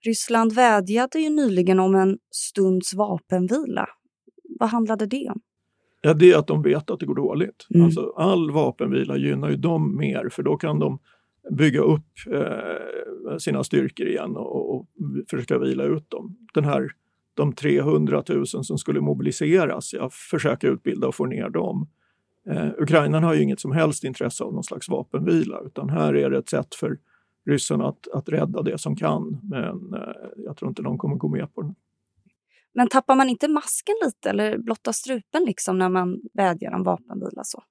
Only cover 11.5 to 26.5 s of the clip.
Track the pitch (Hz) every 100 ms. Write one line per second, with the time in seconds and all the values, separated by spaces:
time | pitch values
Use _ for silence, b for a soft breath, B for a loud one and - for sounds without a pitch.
11.5 | 135 151 135 151 151 - - - 143 -
12.5 | 107 - - - - - - - 143 -
13.5 | 139 - 143 131 - - - - - -
14.5 | - - 127 - _ 143 139 - 139 120
15.5 | 131 135 131 139 156 - - - 185 -
16.5 | - 143 139 127 - _ _ _ - 147
17.5 | - 147 143 143 151 151 143 - 143 139
18.5 | 139 139 151 - 147 147 139 135 127 151
19.5 | 185 160 - - - 127 - - 160 147
20.5 | 123 - 131 - - 131 - 139 - -
21.5 | - - - 156 _ _ _ _ _ -
22.5 | 151 151 - 151 160 147 156 165 156 143
23.5 | 139 - 147 156 143 135 131 - - -
24.5 | - - - - - - - 160 165 -
25.5 | - - - - 160 151 139 139 135 -